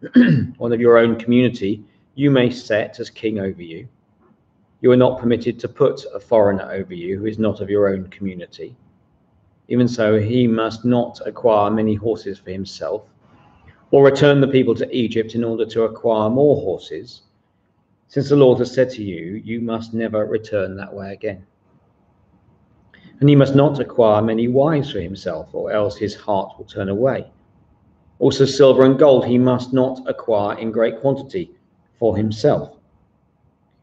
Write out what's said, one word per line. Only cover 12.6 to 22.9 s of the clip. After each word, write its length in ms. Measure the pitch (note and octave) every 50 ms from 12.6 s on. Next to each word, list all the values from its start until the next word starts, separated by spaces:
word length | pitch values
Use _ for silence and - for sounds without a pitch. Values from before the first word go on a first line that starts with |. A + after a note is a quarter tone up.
| G2 - - - E2 D2 G2 A2 - _ _ _ _ _ _ _ _ _ _ _ _ _ _ _ _ _
or 140 | - C#3 C#3
return 360 | C3+ C#3 - D3 C#3+ C#3+ C#3
the 80 | C3+ C3+
people 260 | C3 C3 A#2 A#2 A2
to 220 | - - - -
Egypt 380 | B2+ A2+ G2+ - A2+ G#2+ - -
in 100 | A#2 A#2
order 220 | A2+ A2+ A2 A2
to 180 | A2 - A#2 A2+
acquire 440 | G#2+ A2+ - - A#2 A2 A2 G#2+ A2
more 320 | A#2+ C3+ D3 D3 B2+ -
horses, 640 | F#2 F#2+ E2 D#2 - - D#2 E2+ A#2 B2 - - _ _ _ _ _ _ _ _ _ _ _ _ _ _ _ _ _ _
since 200 | - D3 C3+ C3+
the 80 | C#3+
Lord 220 | C#3+ C3+ B2+ A#2+ A#2
has 140 | B2 -
said 180 | - C3 B2+ B2+
to 120 | - A2
you, 380 | G#2 G2 F2 E2 E2 F2 G2+ A2 A2
"You 160 | G#2+ A#2 A#2
must 340 | A#2 A#2 A2+ A2+ A2+ A2+ A2+
never 320 | A2+ A2+ A2 A2 G#2+ G#2+
return 500 | - A#2 G#2+ A2 - G#2+ G2+ F#2 F#2 F#2+
that 160 | G2 - -
way 200 | - G2+ F#2+ G2
again." 340 | G2+ - - G#2+ F#2+ F#2+ F#2+ _ _ _ _ _ _ _ _ _ _ _ _ _ _ _ _ _ _ _ _ _ _ _ _ _ _ _ _ _